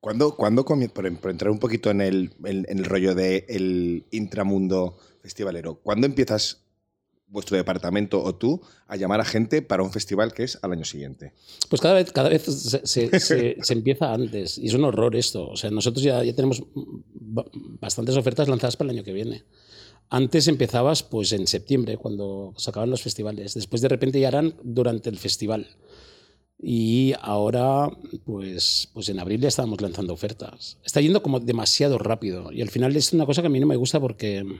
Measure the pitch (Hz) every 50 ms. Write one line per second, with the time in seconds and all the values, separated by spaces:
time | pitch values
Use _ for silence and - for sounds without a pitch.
0 | - 107 107 117 143 151 147 - - 104 107 120 139 - 160 143 127 110 - -
1 | 95 95 87 87 - 95 92 78 - 101 107 104 107 120 110 117 - 107 104 101
2 | 101 95 95 95 92 90 - _ 82 101 98 98 92 - 98 95 92 85 95 98
3 | 92 95 92 90 92 92 92 95 92 - 120 98 95 95 92 90 87 87 87 82
4 | - _ - 110 107 98 - 107 98 98 98 98 95 92 95 92 92 90 90 -
5 | - - _ _ _ 98 - - 107 95 87 85 80 82 78 - _ - 104 107
6 | 127 143 135 127 131 - 110 107 - - - _ _ _ _ _ _ _ _ _
7 | _ _ _ _ _ _ 98 104 95 - 101 95 87 90 92 95 82 87 90 104
8 | 104 95 - 95 76 92 90 - - 120 151 185 - - _ _ _ _ 104 95
9 | 98 92 101 107 110 - - 110 113 110 - - - - 104 92 92 95 92 110
10 | 101 - 101 95 107 117 - - 117 131 - - - 95 90 82 78 - - 73
11 | 69 67 131 - - - _ _ _ - - - - - - 127 - 160 190 190
12 | 180 - - 139 131 151 160 156 - - 143 139 - 117 113 139 - - - -
13 | 117 117 - 190 - - 160 151 120 120 123 - 117 - 127 117 110 127 135 135
14 | 165 139 113 113 127 110 107 104 95 85 - - - 113 110 127 147 143 110 -
15 | 110 120 110 117 123 - - 104 85 - - - - 104 104 110 104 123 113 131
16 | 131 147 127 120 120 120 120 127 131 135 131 123 - - _ 139 139 - - 98
17 | 98 110 113 - - 107 110 113 - - - - - - - - - 95 - -
18 | 117 117 131 139 120 131 120 117 151 139 131 120 - 123 117 - 156 139 123 117
19 | 95 101 95 98 110 117 113 110 - _ _ _ - _ - - - - - _
20 | _ _ - 127 135 123 - 165 143 165 156 127 131 110 - 123 123 139 160 147
21 | - - - 113 101 92 110 101 95 92 - 92 - - 135 131 120 110 110 113
22 | - - 104 101 101 98 98 98 98 95 98 - - - 101 104 110 120 127 117
23 | - - 110 - 107 104 110 101 101 101 - - 101 - - 120 117 135 131 123
24 | 143 135 131 139 135 131 123 143 151 160 156 - - 123 117 123 123 123 117 110
25 | 101 120 107 95 - 107 - - 110 104 110 107 98 - _ _ _ - - -
26 | - - - - _ _ _ _ _ _ _ _ - - 123 117 113 110 113 123
27 | 131 131 135 - - 107 104 104 104 110 113 123 123 131 135 139 143 147 - -
28 | - - - - - - 113 98 98 95 92 87 85 - - - - - _ 110
29 | 101 - 101 95 87 92 104 110 127 143 127 - 131 113 107 95 104 98 85 -
30 | 98 87 87 82 - 104 - - - - - - - - - _ _ - - 147
31 | 147 156 185 208 208 147 139 127 117 120 120 117 107 - - - 147 143 135 113
32 | - 107 113 110 - 104 90 90 87 - - 117 117 107 - 123 127 127 139 151
33 | 143 - - 170 156 135 143 151 175 170 143 131 135 151 143 123 123 131 - 156
34 | 139 127 113 - - 104 101 98 98 98 98